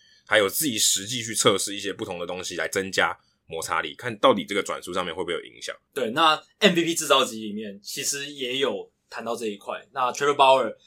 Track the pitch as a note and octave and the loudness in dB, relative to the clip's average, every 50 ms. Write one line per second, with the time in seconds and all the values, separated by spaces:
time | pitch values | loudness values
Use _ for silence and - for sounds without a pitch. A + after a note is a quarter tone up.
0 | _ _ _ _ _ - G#2 G#2+ G2+ G2 - - D#3+ D3 A2+ G#2 - - - F#2+ | _ _ _ _ _ 4 4 4 4 4 2 0 -2 -2 0 2 2 2 2 0
1 | G2 G#2+ B2+ A#2+ A2 A#2 G#2+ - - B2 G2+ F#2+ - G#2 G2+ G2+ F#2+ G2 F#2 - | -4 -6 -8 -8 -6 -6 -4 2 4 4 4 4 0 -4 -6 -6 -6 -6 -6 -6
2 | A2+ G2 F2+ F2 F2 F2 F2 F2+ F2+ - F2+ D#2+ D#2+ - - G2 F#2+ F#2+ F#2 G2 | -8 -8 -6 -8 -6 -8 -8 -8 -8 -8 -6 -6 -6 -2 -2 -2 -2 0 2 2
3 | F#2 E2+ F2 - _ _ _ _ _ _ E2 E2 D#2+ - E2+ D#2+ E2+ D#2 C#2 - | 2 2 0 -6 _ _ _ _ _ _ -10 -10 -6 -4 -4 -4 -4 -6 -10 -10
4 | - B2 A2+ G2+ - C3+ A#2 G2+ D2+ - G2+ G2 F#2 - E2 C#2 - F2+ F2 F#2+ | -10 -10 -4 4 4 4 4 4 0 -2 -4 -4 -2 -4 -8 -8 -8 -6 -4 -4
5 | F2+ F2 D#2+ F2+ F2 E2+ E2+ D2 - - - A#1+ - - - - _ _ _ C#3 | -4 -4 -6 -6 -4 -4 -4 -6 -6 -12 -16 -14 -12 -12 -12 -12 _ _ _ -4
6 | A#2+ A2 A#2 D#3 E3 D#3 D#3 D3+ - _ _ _ G#3+ G3 F3 E3+ E3 E3 E3+ - | -4 -2 0 2 4 4 4 2 -4 _ _ _ 4 4 4 4 2 0 -2 -2
7 | D#3 C#3 C#3 C3+ B2 A2 A2+ A2 A2 G#2 G2+ G#2+ A2 G2+ G2 G#2 - - - D3 | 2 4 4 4 4 0 -4 -8 -8 -8 -8 -8 -10 -10 -12 -14 -14 -10 -10 -6
8 | C3+ - C#3+ C#3+ C#3+ D3 D3 C#3 C3 A#2+ B2+ C3+ C#3+ - - - - - _ _ | -4 -4 -6 -6 -8 -10 -8 -8 -6 -4 -2 0 0 0 -2 -4 -8 -12 _ _
9 | _ _ - B2 A2+ A#2 A#2 A2 A#2+ G#2+ G2+ G2 - A#2 G#2 F2+ - _ _ C3+ | _ _ -14 -10 -6 -6 -6 -4 -4 -6 -6 -6 -10 -10 -10 -10 -12 _ _ 0
10 | B2+ B2 A#2+ - C#3 D3 C#3+ C3+ C3+ C3+ C3+ C3 A#2+ G#2+ G#2 - _ | 0 0 0 0 0 2 6 6 8 8 8 6 4 0 -4 -10 _